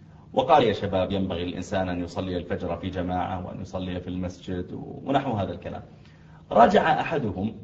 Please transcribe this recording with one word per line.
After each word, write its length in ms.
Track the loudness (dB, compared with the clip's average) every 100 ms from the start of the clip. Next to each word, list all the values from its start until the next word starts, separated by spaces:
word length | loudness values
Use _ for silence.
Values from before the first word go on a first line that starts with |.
| -20 -20 -2
وقال: 300 | 0 6 6
"يا 100 | 6
شباب، 400 | 2 0 0 0
ينبغي 300 | 0 0 -2
الإنسان 460 | -4 -6 -4 -2 0
أن 120 | -2
يصلي 360 | -4 -4 -4 -4
الفجر 400 | -4 -4 -4 -4
في 140 | -4
جماعة 560 | -4 -2 -2 -2 -4 -6
وأن 140 | -10
يصلي 400 | -8 -6 -6 -6
في 80 | -6
المسجد"، 580 | -6 -6 -8 -8 -6 -6 -10 -10 -10
ونحو 280 | -2 0 0
هذا 200 | -2 -2
الكلام. 300 | -4 -8 -10 -12 -20 -20 -20 -20 -20 0
رجع 480 | 8 8 8 6 2
أحدهم 540 | 2 -2 -2 -2 -4 -6